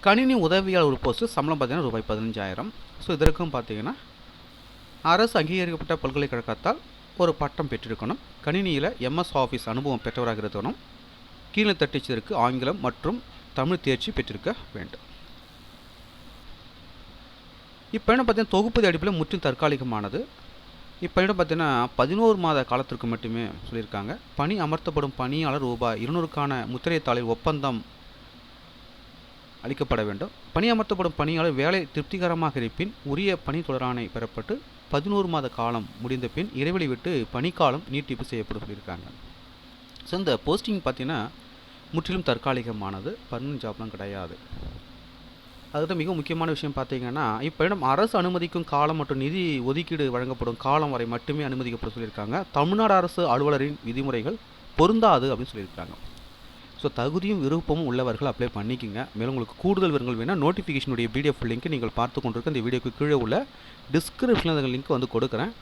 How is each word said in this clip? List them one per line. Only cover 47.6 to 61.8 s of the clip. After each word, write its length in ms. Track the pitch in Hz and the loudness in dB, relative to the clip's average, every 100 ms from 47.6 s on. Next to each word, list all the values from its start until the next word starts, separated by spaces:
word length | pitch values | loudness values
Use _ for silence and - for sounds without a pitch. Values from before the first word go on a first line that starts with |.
| 165 202 131 | 0 2 2
அரசு 240 | 139 226 214 | 4 4 2
அனுமதிக்கும் 480 | 180 180 170 175 165 | 2 0 -2 -4 0
காலம் 260 | 143 151 160 | 2 2 2
மற்றும் 200 | 147 135 | 0 0
நிதி 180 | 135 185 175 139 123 | 0 0 0 0 0
ஒதுக்கீடு 360 | 143 170 165 139 123 | -2 -2 0 0 0
வழங்கப்படும் 440 | 127 127 120 117 135 | -2 -2 -4 -2 2
காலம் 280 | 147 151 | 2 2
வரை 120 | 127 117 | 0 -2
மட்டுமே 300 | 117 - 147 143 | -4 -4 -4 -2
அனுமதிக்கப்படும் 480 | 131 123 117 151 120 | -2 -4 -4 -6 -6
சொல்லியிருக்காங்க. 420 | 113 - 104 147 190 143 | -8 -6 -4 -4 -2 2
தமிழ்நாடு 360 | 156 202 220 190 | 2 4 6 6
அரசு 240 | 175 - 170 | 4 0 2
அலுவலரின் 460 | 123 143 143 139 147 113 | 4 4 2 0 -4 -6
விதிமுறைகள் 500 | 120 139 120 120 226 - - - - | -2 0 0 -2 -6 -10 -20 -8 4
பொருந்தாது 500 | - 226 220 147 135 | 6 8 8 6 4
அப்படின்னு 220 | 117 123 | -2 -4
சொல்லியிருக்காங்க. 420 | 110 95 - 90 - - - - - - - - - | -8 -10 -10 -12 -12 -14 -16 -18 -20 -20 -20 -20 -6
So, 60 | 143 - | -6 -2
தகுதியும் 420 | 127 165 196 202 | -2 0 0 0
விருப்பமும் 440 | 135 160 - 156 151 | 0 0 0 0 0
உள்ளவர்கள் 400 | 123 127 110 139 | 0 0 0 -2
அப்ளை 160 | 113 123 110 | -2 -4 -2
பண்ணிக்கோங்க. 440 | 104 123 113 104 135 104 | -4 -4 -6 -8 -8 -4
மேலும் 140 | 120 | -4
உங்களுக்கு 220 | 135 113 - | -2 -6 -2
கூடுதல் 280 | 180 190 185 | 0 4 4
விவரங்கள் 280 | 147 120 113 | 2 0 -2
வேணா, 160 | 120 185 | -2 2
நோட்டிஃபிகேஷனுடைய 640 | 147 185 - 139 135 120 117 | 2 0 -2 -4 -2 -2 0
பி 80 | 120 | 2
டி 60 | 147 | 0
எஃப் 140 | 131 117 | 0 -2
லிங்க் 140 | 113 170 | -2 -2
நீங்கள் 200 | 143 | -2